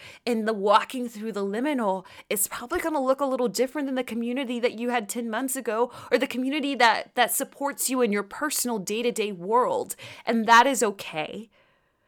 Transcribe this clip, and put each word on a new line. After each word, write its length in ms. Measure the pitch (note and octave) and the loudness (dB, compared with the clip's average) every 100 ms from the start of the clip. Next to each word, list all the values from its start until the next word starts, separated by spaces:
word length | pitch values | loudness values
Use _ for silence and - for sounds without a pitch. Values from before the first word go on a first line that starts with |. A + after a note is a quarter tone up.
| - - | -12 -10
in 200 | - A#3 | -2 0
the 80 | G#3+ | 0
walking 560 | A3 G3 G3+ - C4 B3 | 0 4 4 4 -4 -6
through 240 | G#3+ A3 | -6 -8
the 120 | G3+ | -4
liminal, 640 | G3 G#3 C#4 C#4 G#3+ F#3+ F#3 - - | -4 -2 -2 0 0 -2 -6 -16 -6
is 160 | G#3 - | -2 -2
probably 320 | - G#3 F4 | -4 -6 -4
gonna 240 | E4 D#4 | -2 0
look 180 | C4 C4+ | 2 2
a 60 | C#4 | 0
little 220 | B3+ A#3+ | 0 0
different 380 | G3 C4 D4+ C4+ | 0 -2 -2 -4
than 100 | C4 | -4
the 80 | |
community 560 | B3+ A3+ A#3 B3 B3+ B3 | -4 -4 -4 -4 -4 -2
that 180 | A#3 G#3+ | -2 -2
you 120 | A#3+ | -2
had 180 | B3 G3+ | -2 -2
ten 200 | A#3 A#3 | -6 -4
months 280 | A3 C4 C4+ | -4 -4 -4
ago, 340 | A#3+ G#3+ B3 - - | -2 -2 -2 -4 0
or 60 | C4 | 0
the 80 | C4 | 2
community 480 | B3 C4 C#4+ C#4 C4+ | -2 -2 -2 -2 4
that, 400 | A#3+ G#3 - - | 6 6 0 0
that 180 | A3+ | 2
supports 560 | - C4+ - C#4 - - | 0 -4 -4 -6 -2 -2
you 100 | B3+ | 2
in 120 | A#3+ | 2
your 100 | G3+ | 2
personal 560 | G3+ - D4+ - B3 A3+ | -2 -4 -4 -2 -2 -2
day-to-day 540 | F3+ G#3+ A#3+ A3+ G#3 | -4 -2 0 0 -2
world. 640 | F#3+ F3 A#3 A3 A2+ - - - - | -4 0 2 4 0 -4 -8 -14 -8
And 220 | - A3+ A3 | -2 0 6
that 220 | A#3 B3+ | 8 8
is 160 | C4+ | 4
okay. 680 | A3 G3+ - D#3+ D3+ - A3+ _ _ _ _ _ | 2 0 -6 -6 -6 -8 -16 _ _ _ _ _